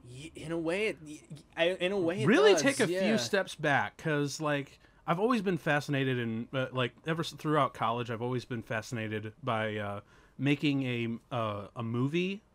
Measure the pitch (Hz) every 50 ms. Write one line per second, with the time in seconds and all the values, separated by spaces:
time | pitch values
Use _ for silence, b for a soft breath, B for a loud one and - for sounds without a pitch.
0 | - 123 123 131 151 160 - - - 156 165 170 165 160 175 196 220 214 156 156
1 | 156 147 151 147 - - 156 - - _ - 156 165 175 190 - 175 180 202 202
2 | 175 165 180 208 226 170 233 349 415 427 381 320 - 277 269 - 226 165 180 185
3 | 190 208 220 196 - - - - 95 - - - 151 151 139 127 101 104 - -
4 | - 165 151 147 147 139 135 - 156 147 147 143 143 143 - - b b b b
5 | b - 170 165 214 247 262 220 180 202 180 156 - 165 147 147 139 - 143 135
6 | 135 131 127 123 120 117 110 113 120 - - 135 131 127 131 127 123 120 - -
7 | - 156 160 165 160 - 151 139 - 156 151 151 135 120 - - 117 110 117 120
8 | 120 120 120 107 120 123 127 123 - - 127 113 107 - 120 110 104 - 123 113
9 | 110 107 110 107 107 110 104 - - 127 117 110 110 110 104 107 104 101 101 101
10 | b b b b b b b - 131 139 147 143 160 147 139 139 135 127 123 120
11 | 117 117 117 113 _ _ 139 120 113 107 104 101 101 95 _ - 117 113 117 120
12 | 127 139 156 175 180 185 196 202 _ _